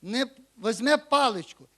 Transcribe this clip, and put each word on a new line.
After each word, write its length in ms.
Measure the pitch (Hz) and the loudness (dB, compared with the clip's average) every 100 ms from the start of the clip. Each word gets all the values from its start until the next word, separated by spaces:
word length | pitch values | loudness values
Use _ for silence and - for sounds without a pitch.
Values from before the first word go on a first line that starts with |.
не 260 | 175 233 277 - - - | -6 -4 -4 -8 -20 -8
візьме 400 | 208 196 254 294 | -6 -2 2 0
паличку 680 | 302 285 269 196 156 - - | 2 2 2 0 -8 -16 -20